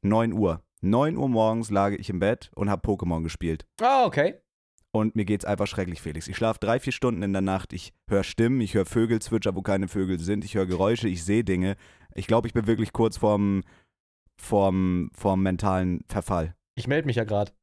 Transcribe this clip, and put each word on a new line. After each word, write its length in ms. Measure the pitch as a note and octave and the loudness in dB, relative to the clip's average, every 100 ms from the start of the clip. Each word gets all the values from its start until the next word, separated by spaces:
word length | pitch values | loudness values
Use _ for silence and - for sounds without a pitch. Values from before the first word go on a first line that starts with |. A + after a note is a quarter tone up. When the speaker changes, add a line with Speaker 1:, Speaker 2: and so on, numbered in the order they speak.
Speaker 1:
neun 300 | G2+ A2 A#2 | 4 2 2
Uhr. 300 | G2+ G2 E2 _ _ | 2 0 0 _ _
Neun 360 | F#2 A2+ D3 E3 | 0 2 2 0
Uhr 120 | C#3 | 0
morgens 420 | A#2 A2 A2+ A2 | 2 2 0 0
lag 200 | G2+ G2+ | 0 0
ich 160 | G2+ - | -2 -4
im 100 | F#2 | 0
Bett 300 | G2 B2 - | 0 0 -6
und 160 | - G2+ | -4 -2
hab 160 | G2 - | -2 0
Pokémon 360 | G2 F2 E2 | -2 0 -2
gespielt. 440 | E2 - E2+ D#2+ - - | -4 -4 -4 -4 -8 0
Speaker 2:
Ah, 220 | A#3 C4+ | 2 4
okay. 360 | A3+ - D#3 - _ _ _ _ _ | 2 2 0 -2 _ _ _ _ _
Speaker 1:
Und 240 | A2 G#2+ A2 | 0 0 0
mir 80 | G2 | -2
geht's 180 | G#2 | -2
einfach 220 | - G2+ G2+ | -2 -2 -2
schrecklich, 340 | - F2+ E2+ | -4 -6 -6
Felix. 280 | - D2+ D#2+ | -10 -10 -10
Ich 80 | F2 | -4
schlaf 220 | A2+ A2+ | -2 -2
drei, 220 | G#2 B2 | 0 0
vier 120 | - | -2
Stunden 300 | B2 B2+ G#2 | -2 -2 0
in 100 | G2 | -2
der 100 | G2 | 0
Nacht. 300 | F#2+ F#2+ - | 0 -2 -4
Ich 200 | F2+ - _ - | -14 -14 _ -2
hör 160 | G2 | -2
Stimmen, 360 | F#2+ - A#2 C3 | -2 0 2 2
ich 140 | G#2+ | 0
hör 120 | A2 F#2 | 0 0
Vögelzwitscher, 680 | A2+ A2+ A2+ - A2 G2 | 0 2 0 0 -2 -2
wo 60 | F#2+ | -4
keine 240 | G2 G2 G2 | -2 -2 -2
Vögel 300 | G#2 F#2 F2+ | -2 -2 -2
sind. 260 | E2+ G#2 | -2 -4
Ich 100 | - | -2
hör 100 | G#2+ F#2+ | -2 -2
Geräusche, 420 | F2+ F#2+ A2+ A2+ | 2 2 2 -2
ich 160 | F#2 | -4
seh 180 | E2 G#2+ | 0 0
Dinge. 340 | G#2 F#2 F#2 G2 - - _ | 2 0 0 -4 -10 -20 _
Ich 120 | - F#2+ | -12 2
glaub, 200 | A2+ A#2 | 2 2
ich 80 | |
bin 120 | A#2 G#2+ | -2 2
wirklich 260 | A2 A2 | 0 0
kurz 260 | - A2+ - | 2 0 2
vorm, 440 | G#2+ G#2 G2+ G2 - - _ _ _ _ _ _ | 2 2 2 0 -2 -14 _ _ _ _ _ _
vorm, 680 | - G#2+ G2 F#2 F#2 F2+ E2 | 0 4 4 4 2 0 -2
vorm 300 | - G#2 F#2+ | -2 0 2
mentalen 640 | F#2+ F2+ G2+ F#2 F#2 F2+ - | 2 0 0 0 0 -2 -4
Verfall. 460 | G#2 - F2+ D#2+ - _ | -6 -2 -2 -2 -8 _
Speaker 2:
Ich 120 | - B2 | -10 -2
meld 180 | C#3+ D3+ | -2 0
mich 100 | A#2 | -2
ja 80 | |
grad. 300 | G#2+ G#2 G2+ _ | 0 0 -2 _